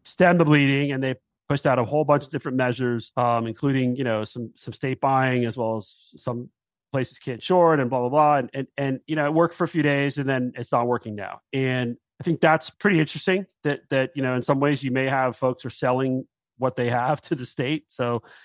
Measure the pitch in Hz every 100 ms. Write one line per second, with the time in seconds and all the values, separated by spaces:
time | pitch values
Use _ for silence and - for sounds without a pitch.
0 | - - 180 175 156 147 139 139 143 135
1 | 131 127 _ _ - 143 147 127 110 147
2 | 143 143 - 147 147 131 127 120 123 117
3 | - - 120 117 117 110 143 131 127 127
4 | 127 107 107 123 113 - - - 135 127
5 | 139 135 131 127 117 123 113 110 - -
6 | - - - 120 120 _ _ _ _ 135
7 | 123 - - 117 - 180 170 156 120 127
8 | 123 147 151 143 123 139 131 - 139 131
9 | - 156 147 160 170 - 170 170 147 139
10 | 143 143 135 131 123 127 113 127 120 120
11 | 113 104 92 - _ 135 131 127 120 120
12 | _ - 180 160 160 160 - - 208 170
13 | 151 - - 190 185 _ 147 139 - 135
14 | 131 143 131 127 123 139 143 135 131 131
15 | 131 135 127 113 131 123 123 - 135 127
16 | 131 131 - _ _ - 131 127 120 120
17 | 127 147 - 147 123 - 131 156 - -
18 | 123 120 - -